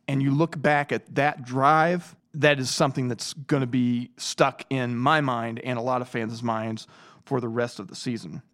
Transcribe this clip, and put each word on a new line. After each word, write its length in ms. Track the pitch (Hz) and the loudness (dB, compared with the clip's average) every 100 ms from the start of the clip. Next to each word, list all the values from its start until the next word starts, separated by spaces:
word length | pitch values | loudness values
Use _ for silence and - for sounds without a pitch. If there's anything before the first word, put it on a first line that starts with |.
| - | -4
and 140 | 139 | 0
you 80 | 139 | 2
look 300 | 139 165 160 | 2 0 0
back 320 | 147 147 143 | 2 2 2
at 220 | 117 - | -4 -2
that 300 | 139 143 147 | 0 0 0
drive, 720 | 123 127 139 156 165 180 - - _ | -4 2 6 6 4 0 -6 -20 _
that 240 | 151 147 143 | 2 4 4
is 120 | 127 | 0
something 380 | - 147 131 123 | 0 0 0 -2
that's 240 | 113 - | -4 -8
gonna 340 | - 135 143 127 | -10 0 0 2
be 440 | 127 123 120 123 - | 2 2 0 -4 -8
stuck 480 | - - 139 - - | -6 2 2 0 -6
in 260 | 135 123 120 | -4 -2 0
my 240 | 131 156 | 2 4
mind 400 | 139 120 117 113 | 2 -2 -4 -6
and 180 | 127 120 | -4 -4
a 40 | |
lot 200 | 123 123 | -2 -2
of 60 | 123 | -2
fans' 340 | 127 113 127 | -4 -4 -4
minds 440 | 117 113 113 110 - - - - | -2 -2 -4 -8 -12 -20 -20 -20
for 160 | - 135 | -4 -2
the 80 | 117 | -2
rest 300 | 113 120 - | -2 -4 -6
of 100 | 95 | -14
the 60 | 101 | -10
season. 460 | - 113 85 - - | -6 -6 -8 -14 -6